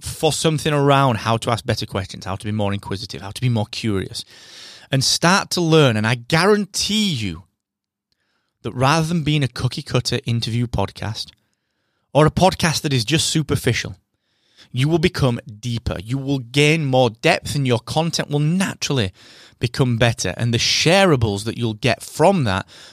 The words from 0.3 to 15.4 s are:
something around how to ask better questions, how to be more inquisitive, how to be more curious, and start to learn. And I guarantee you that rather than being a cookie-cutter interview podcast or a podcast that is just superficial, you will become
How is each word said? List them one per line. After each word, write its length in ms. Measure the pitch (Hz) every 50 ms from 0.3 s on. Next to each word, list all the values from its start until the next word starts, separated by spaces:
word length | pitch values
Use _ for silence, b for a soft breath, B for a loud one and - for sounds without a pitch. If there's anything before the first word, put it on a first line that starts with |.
something 400 | - - - 165 156 143 - 160
around 460 | 147 143 139 143 139 135 139 131 110 95
how 180 | - 113 113
to 160 | 113 - 123
ask 120 | 117 - -
better 220 | 127 113 - 113
questions, 380 | - - 98 90 - - - -
how 100 | 92 95
to 100 | 98 107
be 60 | 104
more 240 | 107 107 101 98 101
inquisitive, 480 | 104 - - 98 95 107 - - -
how 80 | 98 98
to 100 | 101 -
be 80 | 127 123
more 180 | 120 110 104
curious, 580 | - - - - 110 101 95 87 - - - - B B B B B B B B B B B B B
and 140 | 147 135 127
start 460 | - - - - 170 190 196 156 -
to 100 | - 180
learn. 360 | 170 160 160 160 147 127 110
And 80 | 107 107
I 120 | 113 127
guarantee 920 | 120 117 - 165 160 175 208 214 208 196 - - - - - 208 220 208 196
you 340 | 156 113 104 92 80 - - _ _ _ _ _ _ _ _ _ _ _ _ _ _ _ _ _ _ _ _ _ _ _
that 100 | - 117
rather 340 | - 120 131 135 156 165 160
than 160 | 160 180 170
being 220 | 139 151 151 156 139
a 40 | -
cookie-cutter 720 | - - - 123 - 160 - - - 127 - - 127 117 -
interview 400 | 120 117 117 110 113 110 120 120
podcast 640 | 113 - 101 95 - - - - 101 107 - - - - _ _ _ _ _ _ _ _ _ _ _ _ _ _ _
or 140 | - 139 156
a 40 | 151
podcast 500 | - - 175 190 175 - 180 165 143 -
that 120 | - 156
is 120 | 135 123 110
just 240 | - 156 156 - -
superficial, 640 | - 160 147 - 143 - - 123 120 - - - 92 - _ _ _ b b b b b b b b b b b
you 160 | - 123 135 156
will 100 | 170 165
become 400 | 170 185 - - 147 127 120 -